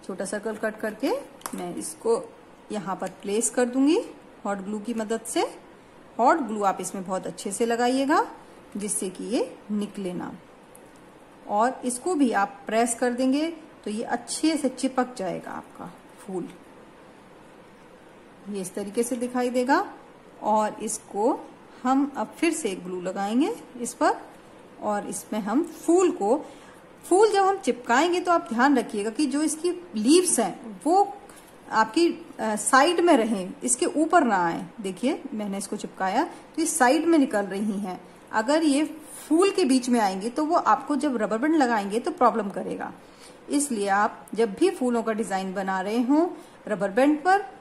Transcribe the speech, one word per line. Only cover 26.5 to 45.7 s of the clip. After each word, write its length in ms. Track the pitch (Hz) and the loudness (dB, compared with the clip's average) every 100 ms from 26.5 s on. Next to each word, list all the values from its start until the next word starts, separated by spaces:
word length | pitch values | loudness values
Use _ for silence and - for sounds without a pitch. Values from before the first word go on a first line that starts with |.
| - - - - - - | -18 -20 -20 -20 -20 0
फूल 220 | 349 440 | 4 6
जब 120 | 392 | 4
हम 140 | 381 392 | 2 2
चिपकाएंगे 600 | - 233 - 233 349 359 | -2 -4 0 2 2 0
तो 120 | 359 | 2
आप 160 | 339 339 | 0 0
ध्यान 240 | 226 262 269 | 2 4 4
रखिएगा 320 | - 214 208 | 2 -4 -6
कि 160 | 220 302 | -2 -2
जो 160 | 277 | 0
इसकी 280 | 311 302 359 349 - 220 | -2 -2 -4 -4 -6 -2
leaves 440 | 214 339 349 - | 6 6 6 0
हैं 420 | 226 - 233 196 285 | 0 -4 -14 -8 2
वो 280 | 370 403 - - - - - - | 4 4 -2 -18 -20 -20 -20 -4
आपकी, 360 | - - - 339 - - - | 0 2 4 2 0 -10 -6
अ, 160 | 220 214 | -4 -2
side 440 | - 262 294 339 | 4 6 6 4
में 160 | 349 285 | 4 4
रहें, 360 | 214 208 185 - | 4 -2 -4 -6
इसके 220 | 247 - 339 | -4 0 0
ऊपर 380 | 277 320 359 | 0 4 4
ना 140 | 262 196 175 | 4 2 0
आए। 200 | 170 180 - | -2 -8 -10
देखिए 400 | 196 185 247 339 - | -8 -4 -2 -2 -6
मैंने 240 | 220 208 196 | -8 -6 -8
इसको 180 | - 208 | -6 -8
चिपकाया 480 | 208 - 190 214 | -10 -4 -2 0
तो 380 | 349 - - - | -2 -4 -12 -4
ये 40 | 320 | -2
side 400 | - 247 311 320 | 4 4 4 4
में 120 | 330 | 4
निकल 280 | 269 214 202 | 4 2 -2
रही 340 | 196 214 196 | -2 -2 -2
हैं। 200 | 202 180 - - - | -4 -8 -12 -20 -6
अगर 320 | - 226 311 | -2 2 2
ये 200 | 320 277 302 - - - - | 4 2 0 -4 -16 -18 0
फूल 200 | 320 392 | 4 4
के 160 | 381 320 | 4 4
बीच 240 | 262 247 | 4 4
में 100 | 240 | 2
आएंगे 300 | 208 190 214 | 2 0 -4
तो 160 | 240 302 | -2 0
वो 100 | 330 | 2
आपको 400 | - 269 - 294 | 4 2 2 0
जब 220 | 302 240 | 0 0
rubber 200 | 208 220 | -2 0
band 180 | 294 320 | 2 4
लगाएंगे 440 | 247 226 202 208 | 4 2 0 -2
तो 120 | 240 | -2
problem 380 | - 240 214 202 | 4 4 4 -4
करेगा। 420 | 185 185 190 - - - - - - - | -4 -6 -8 -10 -12 -20 -20 -20 -20 -4
इसलिए 380 | 285 285 226 202 | -2 0 -2 2
आप 380 | 196 208 - - 208 | 2 2 -2 -12 0
जब 180 | 226 | 0
भी 160 | 190 359 | 4 2
फूलों 340 | 359 247 233 | 2 0 0
का 100 | 220 | 0
design 400 | 214 226 190 190 | -2 -2 -2 -4
बना 280 | 185 190 | -4 -2